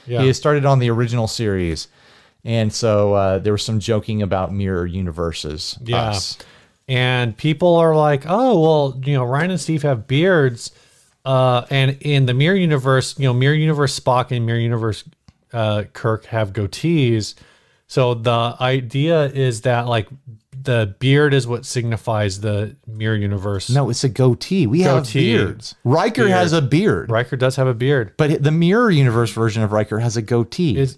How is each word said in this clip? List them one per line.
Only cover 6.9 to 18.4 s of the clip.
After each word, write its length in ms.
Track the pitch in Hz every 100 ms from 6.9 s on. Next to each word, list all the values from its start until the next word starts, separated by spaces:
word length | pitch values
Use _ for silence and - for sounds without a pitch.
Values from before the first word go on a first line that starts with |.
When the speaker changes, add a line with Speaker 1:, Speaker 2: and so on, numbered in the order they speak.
| 127 127 127 120 104
Speaker 1:
people 400 | 156 156 180 170
are 180 | 165 156
like, 280 | 151 139 151
"Oh, 320 | 202 262 185
well, 420 | 156 156 139 127 131
you 80 |
know, 100 | 139
Ryan 280 | 123 139 180
and 80 | 180
Steve 220 | - 156
have 220 | 147 123 -
beards." 680 | 135 185 175 135 117 - - _ _ _ _
Uh, 420 | 135 131 127 123 -
and 260 | 139 135 139
in 240 | 143 143 127
the 80 |
Mirror 240 | 123 156 196
Universe, 600 | 175 147 131 131 - -
you 60 |
know, 100 | 135
Mirror 220 | 123 135 156
Universe 420 | 156 147 135 -
Spock 340 | - 123 123 123
and 100 | 117
Mirror 140 | 117
Universe, 460 | 117 117 113 101 - - _ _ _
uh, 300 | 120 107 104 98
Kirk 320 | - 117 110 -
have 260 | 110 101
goatees. 840 | 98 98 - 160 165 123 113 101 - - _ _ _ _
So 280 | 147 123 117
the 400 | 120 117